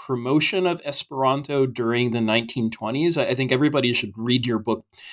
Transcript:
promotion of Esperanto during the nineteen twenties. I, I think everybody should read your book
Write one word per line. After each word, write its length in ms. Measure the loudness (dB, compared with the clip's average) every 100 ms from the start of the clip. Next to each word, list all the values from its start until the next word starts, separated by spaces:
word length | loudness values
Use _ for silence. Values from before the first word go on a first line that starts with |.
| -6
promotion 580 | -4 0 2 2 2 0
of 160 | -2 -2
Esperanto 800 | -4 -2 0 2 0 0 0 0
during 460 | 0 0 2 2
the 100 | 2
nineteen 480 | 2 2 0 -2 -2
twenties. 460 | -4 -6 -2 0 2
I, 80 | 0
I 100 | 0
think 160 | 0
everybody 400 | 2 2 2 0
should 220 | 0 -4 -4
read 320 | 0 0 2
your 120 | -2
book 260 | -2 -4 -6 -20 -18